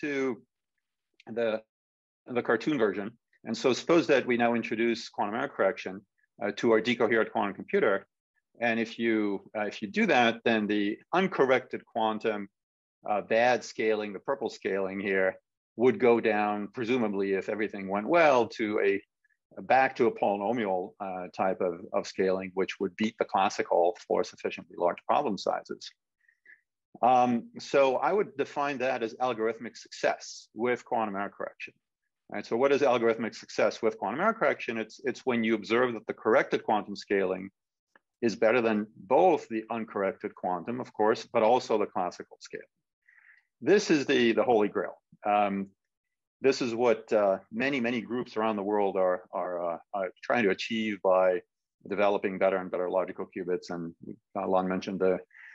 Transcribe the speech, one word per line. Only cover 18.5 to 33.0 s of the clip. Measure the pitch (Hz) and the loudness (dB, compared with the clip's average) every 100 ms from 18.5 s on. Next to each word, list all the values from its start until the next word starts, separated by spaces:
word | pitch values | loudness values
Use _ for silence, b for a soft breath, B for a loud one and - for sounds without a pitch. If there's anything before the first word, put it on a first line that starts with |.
| - 110 107 | -2 -2 2
a, | 101 98 - _ _ _ _ - | 2 0 -4 _ _ _ _ -16
back | 95 127 131 - | 2 4 4 2
to | 117 | 0
a | |
polynomial, | 110 117 101 101 127 104 92 95 - | 2 0 0 0 -2 0 -2 -4 -8
uh, | 98 92 90 - | -10 -8 -10 -2
type | 98 90 | -2 0
of, | 95 85 98 | -2 -2 -6
of | 101 98 | -6 -4
scaling, | - 95 92 95 | -2 0 0 -4
which | 92 92 - | -4 -4 -4
would | 98 90 | -6 -2
beat | 110 - | -4 -2
the | |
classical | - 101 95 - - 90 85 - - | -2 2 0 0 0 2 2 0 -2
for | 95 | -2
sufficiently | 90 - 101 - 90 87 | -2 -6 -8 -8 -12 -4
large | 87 87 - | -2 -2 -2
problem | 117 143 95 | 0 0 -2
sizes. | - - - - - - _ _ b b b b b _ _ - | -2 -4 -6 -14 -14 -20 _ _ b b b b b _ _ -2
Um, | 120 127 123 120 - 123 | 2 4 4 2 -4 -14
so | - 147 135 123 | -2 2 4 2
I | 143 | 0
would | 196 185 - | 0 -2 -4
define | 135 - 143 139 | -6 -4 -4 -2
that | 127 127 | -4 -2
as | 113 | -4
algorithmic | 120 127 117 110 110 113 - | -2 -2 0 -2 -4 -10 -14
success | - - - - - - - | -18 -4 -2 -2 -6 -18 -16
with | 110 120 120 | -4 -2 -2
quantum | - 117 107 98 | -2 -4 -2 -4
error | 101 - | -8 -8
correction. | - - - - _ _ _ _ - | -12 -10 -18 -20 _ _ _ _ -14
Right? | 104 - | -12 -4
So | 113 | 0
what | 139 | 4
is | 139 | 4
algorithmic | 139 123 | 4 4